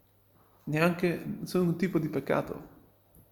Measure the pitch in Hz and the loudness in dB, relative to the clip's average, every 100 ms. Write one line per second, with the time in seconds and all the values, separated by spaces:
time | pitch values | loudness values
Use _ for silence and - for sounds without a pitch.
0 | _ _ _ _ _ _ - 151 170 175 | _ _ _ _ _ _ -4 2 2 4
1 | 175 160 - - - 180 180 165 185 170 | 0 0 -4 -8 -2 0 2 2 0 0
2 | 151 139 - 143 - - - - - _ | 0 -4 0 0 0 -8 -12 -20 -20 _
3 | _ - - | _ -20 -20